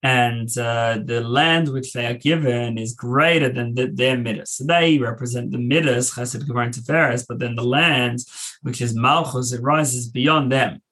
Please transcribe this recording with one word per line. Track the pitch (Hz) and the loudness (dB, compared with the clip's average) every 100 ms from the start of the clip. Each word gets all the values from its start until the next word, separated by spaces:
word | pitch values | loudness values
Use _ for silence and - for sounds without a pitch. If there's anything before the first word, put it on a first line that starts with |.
And, | 135 127 120 117 113 120 | 2 2 2 0 -6 -4
uh, | 117 117 117 110 | -2 0 0 -2
the | 113 117 | -2 -4
land | 117 131 160 170 156 | 0 2 4 2 2
which | 135 127 | -2 -6
they | 131 120 | -6 -6
are | |
given | 120 143 165 143 120 120 113 | -2 0 2 2 0 -2 -4
is | 113 | -6
greater | - 123 127 160 165 135 | -8 -2 2 4 4 2
than | 120 120 | -2 -4
the, | 120 127 | -2 -2
their | - 127 127 | 0 0 2
midas. | 117 104 - | -2 -6 -8
So | - | -8
they | 139 170 165 147 | 0 4 4 4
represent | 120 113 123 123 120 | 2 -4 -6 -4 -4
the | 123 | -4
midas, | 120 151 156 123 - | 0 2 2 2 0
Chesed, | - 123 120 | -4 -6 -6
Gevura, | - 120 117 | -4 -2 -2
and | |
Tiferes, | 117 117 156 147 117 - | -4 0 2 2 0 -4
but | 123 | -6
then | 123 117 | -6 -2
the | |
land, | 120 139 165 127 123 123 - - - - | 0 2 2 2 0 -2 -8 -12 -14 -10
which | 135 120 | -8 -4
is | 120 | -2
Malchus, | 110 127 156 156 131 123 | 2 4 4 2 -2 -4
it | 123 | -2
rises | 123 156 143 123 120 | 0 2 2 -2 -4
beyond | 123 143 156 131 | 0 2 2 2
them. | 135 117 80 _ | 2 0 -2 _